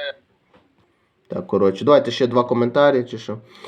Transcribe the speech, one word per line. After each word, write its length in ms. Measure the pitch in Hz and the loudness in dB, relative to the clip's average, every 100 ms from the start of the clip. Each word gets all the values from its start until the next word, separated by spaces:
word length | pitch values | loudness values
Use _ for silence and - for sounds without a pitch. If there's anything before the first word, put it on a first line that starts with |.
| 143 - _ _ _ _ _ _ _ _ _ _ - | -12 -14 _ _ _ _ _ _ _ _ _ _ -12
Так, 180 | 95 92 | -12 -4
коротше, 380 | 98 98 95 | 0 0 0
давайте 260 | 120 143 120 | 4 4 2
ще 160 | 117 123 | -2 0
два 180 | 120 | 0
коментарі, 600 | 120 120 120 120 143 131 | 0 0 0 2 2 2
чи 140 | 120 110 | -2 -10
що. 200 | - 107 - - | -12 -12 -14 -20